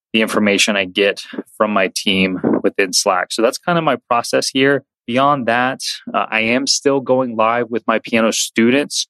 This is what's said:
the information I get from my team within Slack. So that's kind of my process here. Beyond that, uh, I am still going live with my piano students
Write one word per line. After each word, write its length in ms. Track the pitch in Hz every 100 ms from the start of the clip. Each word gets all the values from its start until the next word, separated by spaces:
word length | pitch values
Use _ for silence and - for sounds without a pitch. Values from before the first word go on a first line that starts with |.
| _
the 80 | 110
information 540 | 110 - 107 101 - 101
I 100 | 95
get 360 | 95 101 95 - - - -
from 140 | 107
my 200 | 104 95
team 460 | - - 95 92 90 - -
within 320 | 98 - 95
Slack. 380 | 90 - 92 90
So 100 | -
that's 160 | 113 -
kind 180 | - 170
of 80 |
my 120 | 156 123 -
process 400 | 120 - 131 127
here. 340 | 135 135 139 - _ -
Beyond 400 | 120 139 143 113
that, 340 | 117 127 131 - - -
uh, 100 | - 101
I 100 | 110
am 260 | 113 123 139
still 340 | - 143 139
going 360 | 127 127 127 110
live 320 | 110 120 117
with 180 | 117 -
my 120 | 110
piano 340 | - 117 110
students 720 | 101 - - 117 135 147 - -